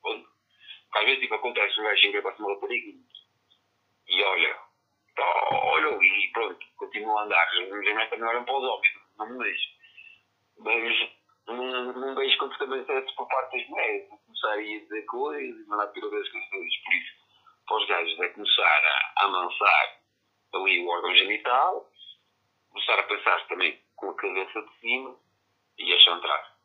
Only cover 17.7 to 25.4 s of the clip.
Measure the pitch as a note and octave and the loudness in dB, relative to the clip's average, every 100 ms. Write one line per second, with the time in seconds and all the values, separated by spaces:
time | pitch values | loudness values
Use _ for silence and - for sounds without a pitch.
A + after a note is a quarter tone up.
17.7 | G#2+ G2 F#2 E2+ E2 F2+ - G2 - F2+ | -2 2 0 0 -4 -4 -4 0 4 6
18.7 | D2+ D2+ C#2 - - G2 F#2 F2+ - G2+ | 6 4 2 0 2 2 2 -2 2 6
19.7 | D#2+ - - _ _ _ _ _ F#2+ F#2+ | 6 4 -4 _ _ _ _ _ -2 0
20.7 | F2+ F2 F2 F2 F#2 F#2+ G#2+ B2+ B2 E3 | 0 0 -2 4 4 4 0 2 4 4
21.7 | - - _ - - _ _ _ _ _ | 0 -8 _ -20 -20 _ _ _ _ _
22.7 | - - G#2+ - G#2 - F2 - F2+ F#2 | -6 0 2 2 0 2 2 0 -2 -2
23.7 | - _ - G2 D#2+ G2+ F#2 F#2+ A2+ G#2+ | -2 _ -10 -10 -4 -4 -4 -4 -6 -12
24.7 | _ A#2 B2+ C3 B2+ _ _ | _ -6 -6 -6 -16 _ _